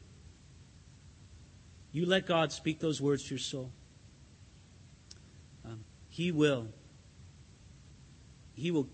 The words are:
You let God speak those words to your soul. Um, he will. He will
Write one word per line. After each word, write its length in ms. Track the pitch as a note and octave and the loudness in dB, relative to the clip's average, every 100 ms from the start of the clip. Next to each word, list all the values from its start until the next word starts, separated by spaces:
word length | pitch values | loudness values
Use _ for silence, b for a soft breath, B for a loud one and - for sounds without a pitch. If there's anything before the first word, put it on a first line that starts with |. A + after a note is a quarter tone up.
| - - - - - - - - - - - - - - - - - - - | -20 -20 -20 -20 -20 -20 -20 -20 -20 -20 -20 -20 -20 -20 -20 -20 -20 -20 -8
You 140 | D3 F3 | -2 2
let 220 | F#3+ F#3 | 2 4
God 240 | E3+ D#3 | 4 2
speak 280 | - D#3 D#3+ | 0 -4 0
those 220 | - C3+ | 0 2
words 220 | C#3 C#3 | 2 0
to 60 | - C3 | -2 -6
your 40 | |
soul. 320 | - C#3 B2+ - - - - - - - - - - - - - - - - - - - | -6 -8 -10 -14 -20 -20 -20 -20 -20 -20 -20 -20 -20 -20 -20 -20 -20 -20 -20 -20 -20 -20
Um, 220 | A2+ A2+ G#2+ - - | -16 -16 -16 -20 -14
he 200 | - F3 | -4 0
will. 380 | D#3 D3+ C3 A2+ - - - - - - - - - - - - - - - - - - | 4 4 4 -4 -14 -20 -20 -20 -20 -20 -20 -20 -20 -20 -20 -20 -20 -20 -20 -20 -20 -18
He 160 | - D#3+ | -6 0
will 200 | E3 B2+ | 0 0